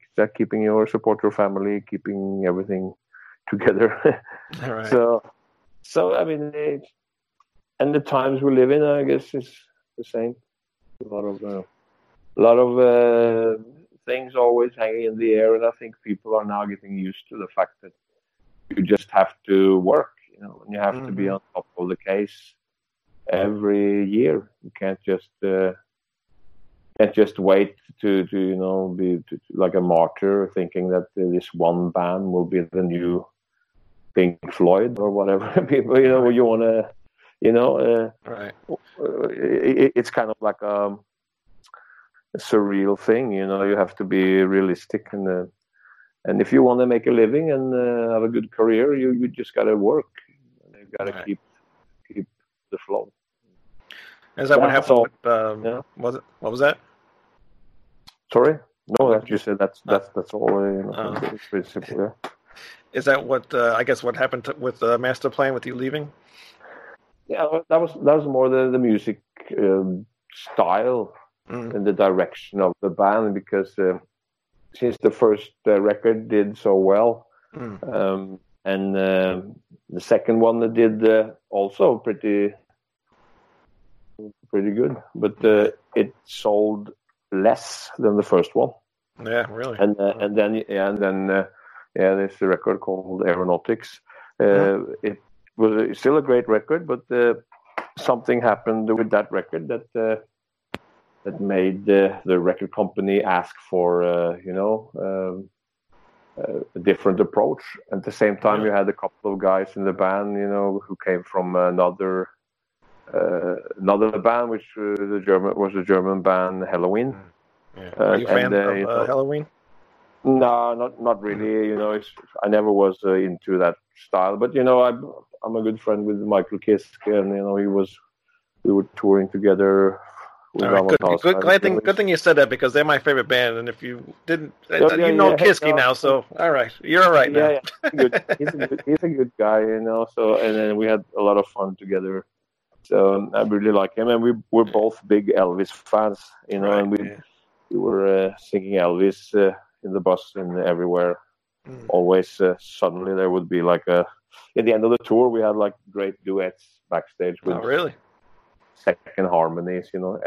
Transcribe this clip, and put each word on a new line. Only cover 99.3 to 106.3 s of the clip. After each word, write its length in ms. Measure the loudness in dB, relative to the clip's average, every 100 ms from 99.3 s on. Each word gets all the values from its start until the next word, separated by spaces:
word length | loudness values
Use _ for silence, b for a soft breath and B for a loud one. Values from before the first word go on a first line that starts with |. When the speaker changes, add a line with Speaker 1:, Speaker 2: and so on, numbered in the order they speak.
Speaker 1:
record 360 | -6 -6 -8 -8
that, 200 | -10 -8 -6
uh, 200 | -4 -4 -8 _ _ _ _ -20 _ _ _ _
that 160 | -12 -8
made 460 | -4 0 0 0 2
the, 340 | 4 4 0 -2
the 120 | 0
record 320 | 0 -2 -6
company 500 | -4 -4 -4 -2 0
ask 320 | 0 -2 -4 -12 -6
for, 340 | 0 0 2
uh, 320 | 0 0 -2 -4 -8
you 60 |
know, 380 | -4 -2 -4 -8 -10
um, 500 | -8 -6 -6 -10 -14 _ _ _ _ _ _ _ _